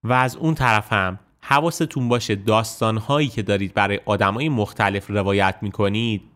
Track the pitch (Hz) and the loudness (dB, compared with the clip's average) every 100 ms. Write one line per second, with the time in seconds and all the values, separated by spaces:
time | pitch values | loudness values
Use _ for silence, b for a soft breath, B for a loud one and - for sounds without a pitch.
0 | 113 127 131 - 160 156 127 107 - 107 | 2 2 2 0 -2 2 2 2 2 0
1 | 92 98 _ _ - 139 165 - 160 139 | 0 -4 _ _ 0 2 2 -2 -4 -2
2 | 120 120 - 101 104 110 113 - 113 110 | 0 0 0 -2 2 2 0 -2 -2 -2
3 | 107 147 147 117 101 101 98 104 101 101 | -2 0 0 -2 -2 -2 0 0 0 0
4 | - 101 98 110 156 127 101 - 101 98 | -2 2 2 0 -2 0 -2 0 0 0
5 | - 104 98 98 95 - 107 92 101 104 | -2 -2 0 2 2 0 -8 -2 -2 0
6 | 117 104 - | -2 -4 -8